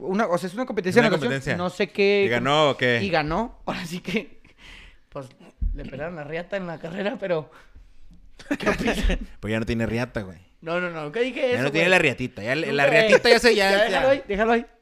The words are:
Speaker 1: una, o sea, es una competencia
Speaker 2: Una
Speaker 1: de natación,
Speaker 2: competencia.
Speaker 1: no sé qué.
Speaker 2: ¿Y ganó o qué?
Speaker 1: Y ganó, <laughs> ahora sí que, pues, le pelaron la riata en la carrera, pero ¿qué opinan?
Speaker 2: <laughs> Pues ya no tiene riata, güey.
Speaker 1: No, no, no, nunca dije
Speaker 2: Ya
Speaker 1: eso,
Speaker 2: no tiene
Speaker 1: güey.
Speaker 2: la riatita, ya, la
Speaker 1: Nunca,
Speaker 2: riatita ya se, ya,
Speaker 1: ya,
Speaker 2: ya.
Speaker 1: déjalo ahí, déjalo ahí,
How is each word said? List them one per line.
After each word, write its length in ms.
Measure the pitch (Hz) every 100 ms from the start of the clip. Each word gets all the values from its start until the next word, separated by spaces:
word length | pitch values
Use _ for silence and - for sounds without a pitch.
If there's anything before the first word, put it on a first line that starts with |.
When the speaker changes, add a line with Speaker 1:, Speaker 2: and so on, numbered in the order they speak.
Speaker 1:
una, 260 | 151 196 214
o 100 | 175
sea, 100 | 180
es 60 |
una 120 | 196 254
competencia 340 | 214 180 233
Speaker 2:
Una 80 | 233
Speaker 1:
de 80 | 185
natación, 140 | 123
Speaker 2:
competencia. 240 | 135 135 127
Speaker 1:
no 140 | 180
sé 180 | - 202
qué. 360 | - 196 202 196
Speaker 2:
¿Y 20 |
ganó 420 | 117 131 151 147
o 60 | 127
qué? 240 | 123 120
Speaker 1:
Y 60 | 196
ganó, 480 | 160 151 175 240 -
<laughs> 40 | -
ahora 180 | 185 175
sí 140 | 175
que, 400 | - 208 151 - - _ - - - - _
pues, 180 | 147 127 - 175 _ -
le 100 | 139
pelaron 320 | 143 135 160 175
la 80 |
riata 320 | 143 165 175 202
en 100 | 175
la 120 | 160
carrera, 380 | 165 190 202 269
pero 320 | 190 165 147 - - - - - - - - - - 185
¿qué 100 | 208
opinan? 280 | - 233 208
Speaker 2:
<laughs> 440 | - 165 - -
Pues 120 | 104
ya 80 | 110
no 60 | 113
tiene 200 | 113 110
riata, 360 | 113 123 117
güey. 160 | 95 90 - _
Speaker 1:
No, 200 | 160 175
no, 100 | 180
no, 140 | 165
nunca 160 | 147 220
dije 200 | 254 269
Speaker 2:
Ya 60 | 262
Speaker 1:
eso, 80 | 247
Speaker 2:
no 80 | 139
tiene 160 | 156 175
Speaker 1:
güey. 40 |
Speaker 2:
la 80 | 185
riatita, 420 | 156 117 127 -
ya, 120 | 107 143
la 100 | 151
Speaker 1:
Nunca, 200 | 139 143
Speaker 2:
riatita 440 | 151 214 - 240
ya 80 | 233
se, 160 | 240
ya, 160 | 214 196
Speaker 1:
ya, 60 | 196
Speaker 2:
ya. 60 |
Speaker 1:
déjalo 240 | 220 185 262
ahí, 120 | 277 -
déjalo 260 | 196 226
ahí, 140 | 233 240 _